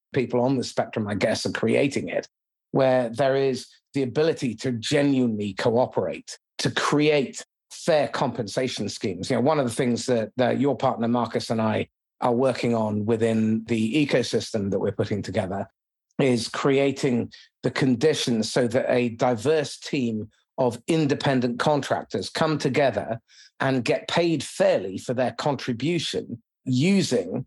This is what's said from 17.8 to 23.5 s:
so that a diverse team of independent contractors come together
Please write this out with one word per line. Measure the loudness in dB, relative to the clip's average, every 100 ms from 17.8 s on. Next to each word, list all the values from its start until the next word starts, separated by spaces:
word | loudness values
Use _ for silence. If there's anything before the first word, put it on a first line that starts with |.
| 2 4 2 2 0 0 0
so | 0 2
that | 0 2
a | 2 0
diverse | 0 0 2 2 0 0 -8
team | -6 -2 -2 -4 -8 _ _ -2
of | 0 0 0
independent | 2 2 2 2 2 0 0
contractors | 0 0 0 -4 -2 -6 -6
come | 0 0 2
together | 0 2 2 0 -4 -8 -10 -20 -20